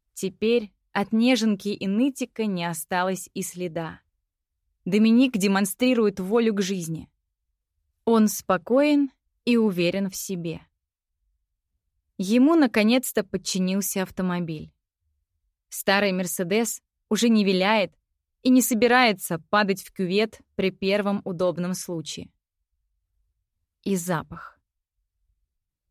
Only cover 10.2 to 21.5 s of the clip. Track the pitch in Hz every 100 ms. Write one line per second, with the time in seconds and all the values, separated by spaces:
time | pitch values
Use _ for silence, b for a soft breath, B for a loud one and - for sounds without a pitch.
10.2 | - 185 170 165 _ _ _ _ _ _
11.2 | _ _ _ _ _ _ _ _ _ -
12.2 | 185 240 277 339 262 220 214 254 - -
13.2 | - 185 - 185 185 196 202 196 185 -
14.2 | 185 175 165 156 156 _ _ _ _ _
15.2 | _ _ _ _ _ - - 196 202 185
16.2 | 180 - 175 208 226 - _ _ - 214
17.2 | 233 220 196 185 190 220 180 _ _ _
18.2 | _ _ 254 254 233 220 233 247 247 196
19.2 | - 165 - 208 196 196 - - 180 196
20.2 | 220 - _ - 190 185 190 202 202 202
21.2 | - 170 180